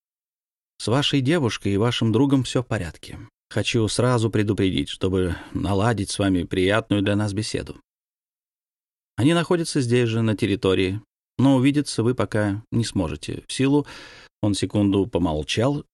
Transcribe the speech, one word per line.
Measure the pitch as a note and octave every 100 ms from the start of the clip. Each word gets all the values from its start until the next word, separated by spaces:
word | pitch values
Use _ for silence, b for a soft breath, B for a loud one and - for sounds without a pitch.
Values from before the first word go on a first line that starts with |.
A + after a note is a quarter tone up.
| _ _ _ _ _ _ _ -
"С | -
вашей | C3 C#3+ C#3+
девушкой | B2+ F3 A#2 - G2+
и | G2
вашим | A#2+ - A2+
другом | G#2+ C#3 C#3
всё | B2 C3
в | A#2+
порядке. | G#2+ E2 - - - - _ -
Хочу | G#2+ - B2 G#2
сразу | - B2 B2 A2
предупредить, | G#2 G#2 G2+ F#2+ F2+ C#2+
чтобы | - F#2+ F#2 F2+ D#2+ B
наладить | F#2+ F#2 G2 A2+ G2+ G2
с | -
вами | G2 F#2
приятную | D#2+ F#2 F#2 F#2+ - G2+
для | G2 G2+
нас | G#2+
беседу. | G2 A2 - - - _ _ _ _ _ _ _ _ _ _ _ _ _ -
Они | C3+
находятся | E3+ D#3+ F3 E3 D3+
здесь | A#2+ B2 A#2
же, | A2+
на | A2+ G#2
территории, | G2+ G2 G2 F#2 F#2+ G#2 - _ _ -
но | C3+ C3+
увидеться | C3+ C#3+ C#3 -
вы | A#2 B2
пока | G#2 G#2+ G#2 G2+ -
не | A#2 A2+
сможете. | G2+ D#2+ D#2 - - -
В |
силу", | - C3+ D3 - B B B B -
он | G#2+
секунду | G2 F#2+ G#2 G2+ G2 F#2
помолчал, | F2 F2 D2+ D2+ - B2+ D3 -